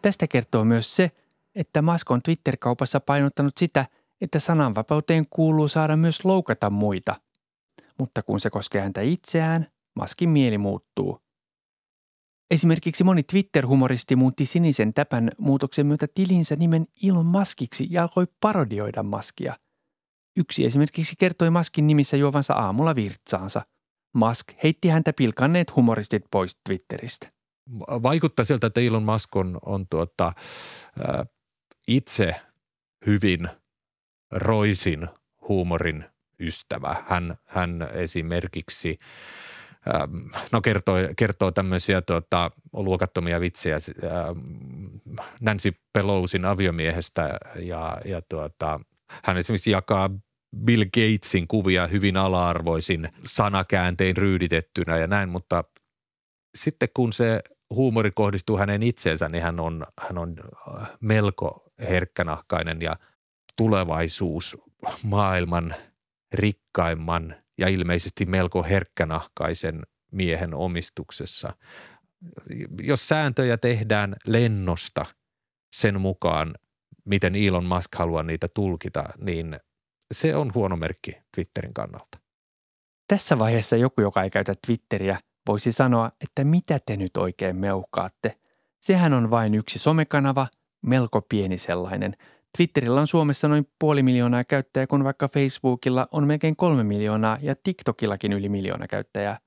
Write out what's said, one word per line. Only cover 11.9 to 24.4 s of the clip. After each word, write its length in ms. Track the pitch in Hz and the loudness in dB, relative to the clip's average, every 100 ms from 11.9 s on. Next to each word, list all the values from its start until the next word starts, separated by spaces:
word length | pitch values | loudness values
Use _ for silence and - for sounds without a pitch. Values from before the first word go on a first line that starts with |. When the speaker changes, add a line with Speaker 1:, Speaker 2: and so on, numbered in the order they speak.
| _ _ _ _ _ _ | _ _ _ _ _ _
Speaker 1:
Esimerkiksi 520 | 165 170 165 170 - | 4 4 4 0 4
moni 200 | 185 180 | 4 4
Twitter-humoristi 920 | 131 190 190 147 127 135 131 123 - 127 | 2 0 2 0 4 4 4 0 2 4
muutti 300 | 131 127 135 | 4 2 0
sinisen 480 | 180 170 135 107 | 2 2 4 2
täpän 380 | 110 147 120 117 - | 2 0 0 0 0
muutoksen 480 | 143 135 139 - 147 | 0 2 0 0 2
myötä 220 | 147 147 | 2 0
tilinsä 480 | - 190 185 160 147 | 0 2 2 2 2
nimen 300 | 170 160 165 - 196 | 2 2 0 -2 2
Elon 180 | 180 165 | 4 4
Muskiksi 640 | 185 190 - 123 - 139 | 2 0 -4 -6 -6 -2
ja 120 | 175 | 0
alkoi 260 | 170 - 180 _ | 0 2 0 _
parodioida 640 | 214 202 120 104 104 104 | 2 2 0 -2 -4 -4
Muskia. 520 | 104 101 - - - - _ _ _ _ _ _ _ - | -4 -6 -8 -8 -8 -8 _ _ _ _ _ _ _ -4
Yksi 280 | 165 - 127 | -2 0 2
esimerkiksi 500 | 135 151 - 160 - | 4 2 0 -6 0
kertoi 300 | 185 170 165 | 0 2 2
Muskin 380 | 170 160 - 151 | 2 0 2 4
nimissä 300 | 151 139 139 | 4 4 2
juovansa 360 | 143 143 139 | 2 2 0
aamulla 420 | - 104 104 160 139 | 0 0 2 2 2
virtsaansa. 680 | 104 - - 90 98 - - _ _ _ _ 123 | -2 -6 -6 -4 -4 -6 -8 _ _ _ _ 2
Musk 320 | 113 117 | 2 0